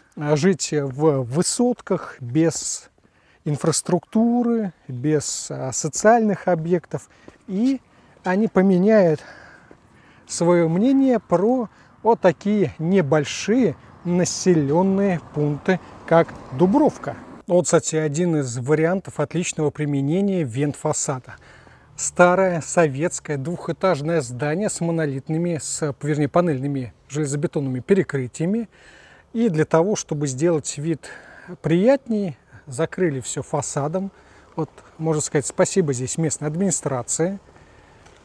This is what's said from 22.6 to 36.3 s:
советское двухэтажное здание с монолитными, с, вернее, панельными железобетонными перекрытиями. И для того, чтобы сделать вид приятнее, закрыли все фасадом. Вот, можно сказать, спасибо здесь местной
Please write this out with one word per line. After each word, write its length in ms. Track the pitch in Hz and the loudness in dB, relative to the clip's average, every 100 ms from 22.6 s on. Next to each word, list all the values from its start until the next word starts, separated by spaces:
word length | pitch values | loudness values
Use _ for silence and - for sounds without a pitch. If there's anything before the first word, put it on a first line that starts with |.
советское 760 | - - 156 135 170 - - 143 | -4 -2 -2 -2 -6 -8 -8 -8
двухэтажное 840 | 135 175 - 156 190 151 151 170 | -6 -8 -8 -4 -2 -2 -2 -4
здание 480 | 120 123 147 165 214 | -4 -6 -4 -4 -4
с 100 | - | -4
монолитными, 800 | 170 165 151 135 - 160 175 156 | -4 -2 -4 -6 -6 -4 -2 -4
с, 340 | - - 151 - | -6 -6 -6 -4
вернее, 300 | 143 151 147 | -4 -2 0
панельными 640 | 175 175 131 143 139 123 - _ | 2 0 -2 -4 -6 -8 -14 _
железобетонными 720 | 143 147 143 160 156 135 127 | -6 -4 -2 -4 -2 -4 -4
перекрытиями. 880 | - 196 147 139 127 - 165 220 220 _ - - - - _ | 2 2 2 -4 -6 -4 -2 -2 -4 _ -20 -20 -20 -20 _
И 160 | 226 233 | -2 0
для 160 | 156 151 | 2 2
того, 300 | 160 185 214 | 2 2 -2
чтобы 300 | - 151 143 | -4 -4 -4
сделать 520 | 127 170 160 - - | 0 0 0 -2 -6
вид 320 | 156 156 - - - - - 180 | -4 -4 -8 -20 -20 -20 -20 -8
приятнее, 800 | 156 170 220 277 - 214 196 127 _ - - | 0 4 4 4 0 -4 -4 -8 _ -20 -14
закрыли 540 | 127 160 - 180 135 | -6 -6 0 -2 -2
все 220 | - 151 | -6 -8
фасадом. 720 | - 151 - 151 143 185 190 - - - - - | -4 -4 -4 -4 -4 -4 -6 -12 -20 -20 -14 -8
Вот, 140 | 156 - - - | -8 -10 -20 -6
можно 240 | 160 156 | -2 -2
сказать, 240 | - 151 | 0 -2
спасибо 480 | - - 180 196 156 | -2 0 2 2 0
здесь 240 | 123 127 - | -2 -4 -2
местной 320 | 160 | -2